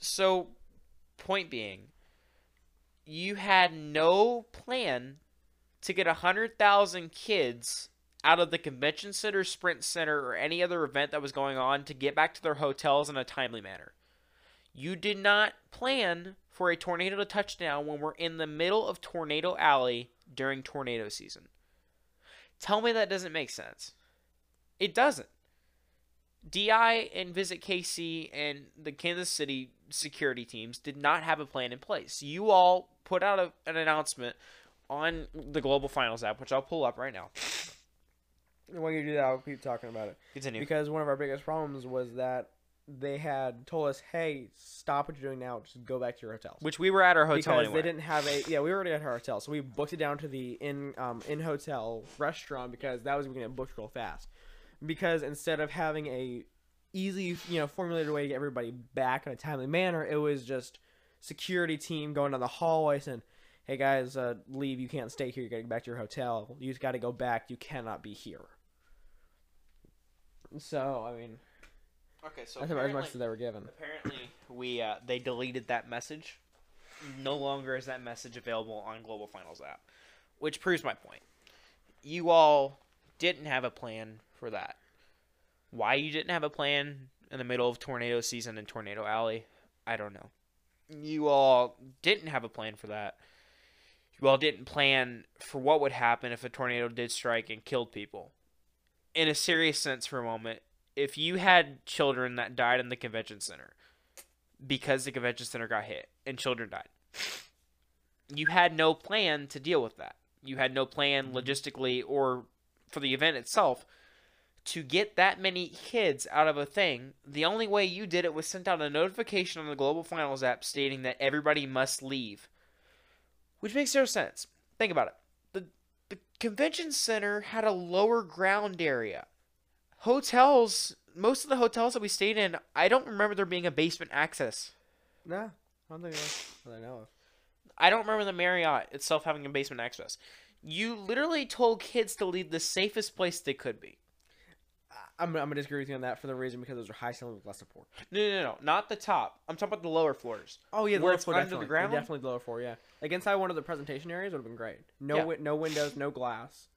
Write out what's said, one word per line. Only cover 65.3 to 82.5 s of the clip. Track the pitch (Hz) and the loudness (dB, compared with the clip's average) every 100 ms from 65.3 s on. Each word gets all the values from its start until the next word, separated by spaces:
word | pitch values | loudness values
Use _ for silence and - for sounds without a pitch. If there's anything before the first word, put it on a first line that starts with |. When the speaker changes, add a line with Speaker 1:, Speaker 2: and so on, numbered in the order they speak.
Speaker 2:
here. | 131 | -6
You | 113 | -6
gotta | 117 | -6
go | 117 | -6
back | 113 | -6
to | 120 | -6
your | 120 | -8
hotel. | 107 147 123 113 104 135 | -8 -6 -4 -4 -6 -10
You | 131 | -10
just | 127 | -6
gotta | 135 123 | -4 -2
go | 120 | -4
back. | 120 123 113 - | -2 -2 -2 -4
You | 120 | -14
cannot | - 135 113 92 | -10 -10 -8 -10
be | 107 | -12
here." | 101 110 73 - _ _ _ _ - - - _ _ _ _ _ _ - _ _ _ _ - - 151 | -16 -16 -16 -20 _ _ _ _ -20 -20 -20 _ _ _ _ _ _ -20 _ _ _ _ -20 -18 -18
So, | - 147 135 127 117 | -8 -4 -4 -4 -6
I | 117 | -10
mean, | 117 117 _ _ - - _ _ _ _ | -14 -18 _ _ -20 -20 _ _ _ _
Speaker 1:
Okay, | 156 - 117 | -20 -16 -16
so | 131 | -10
Speaker 2:
that's | 156 | -6
about | 147 139 | -2 -2
as | |
much | 139 - | -2 -6
Speaker 1:
apparently, | |
Speaker 2:
as | 123 | -6
they | 117 | -6
were | 113 | -6
given. | 120 104 - | -8 -10 -14
Speaker 1:
apparently | - 151 156 - 131 120 - - | -16 -14 -10 -10 -10 -14 -20 -18
we, | 123 127 120 | -10 -6 -2
uh, | 110 104 120 | -4 -4 -2
they | 123 | -2
deleted | 127 120 127 123 113 | 0 -2 -2 -4 -2
that | 117 120 | -2 -2
message. | 120 - 156 - - _ _ _ - - - 143 135 | -8 -8 -14 -16 -20 _ _ _ -20 -20 -18 -16 -8
No | 135 143 | -4 -2
longer | 139 139 131 131 | -2 -2 -2 -4
is | 131 | -4
that | 127 | -10
message | 120 117 123 120 | -10 -12 -14 -12
available | 120 113 113 107 104 | -4 -4 -4 -8 -10
on | 110 | -12
Global | 110 104 101 | -10 -12 -12
Finals | 98 85 73 | -16 -18 -18
app, | 67 - _ _ - - _ - | -16 -18 _ _ -20 -20 _ -8
which | 151 - | -8 -4
proves | 185 165 | -2 0
my | 135 | -2
point. | - - - _ _ _ - _ _ _ _ | -6 -10 -20 _ _ _ -20 _ _ _ _
You | 143 170 165 | -10 -2 6
all | 165 156 | 8 8